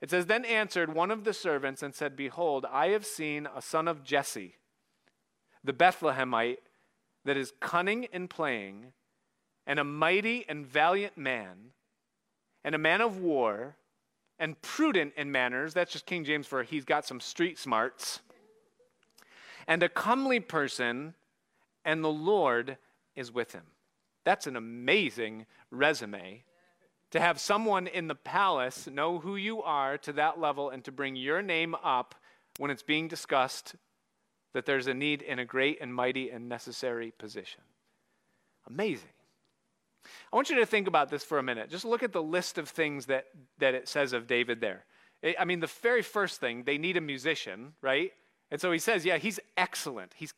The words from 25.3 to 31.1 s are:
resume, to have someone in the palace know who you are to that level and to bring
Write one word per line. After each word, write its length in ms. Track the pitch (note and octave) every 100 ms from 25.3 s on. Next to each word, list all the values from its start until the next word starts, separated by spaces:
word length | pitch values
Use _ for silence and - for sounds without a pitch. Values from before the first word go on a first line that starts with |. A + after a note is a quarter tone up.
| A2 A2 _ _
resume, 720 | A#2+ C#3+ C#3+ A2 G2+ F#2 G#2+ _ _ _ _ _ _ _
to 100 | D#3
have 200 | E3+ D3+
someone 460 | - G#3 A3+ G3 F3+
in 200 | F3+ D#3+
the 80 |
palace 720 | C#3+ - F3+ G3 D3+ B2+ - -
know 340 | C#3 D#3 F3
who 160 | D#3+ G3+
you 260 | G3+ A3+
are 340 | E3+ D3 C3+ D3
to 160 | -
that 260 | C#3+ D3+ E3+
level 300 | D#3 C#3 C#3+
and 160 | C3
to 80 | B2
bring 240 | C3 C#3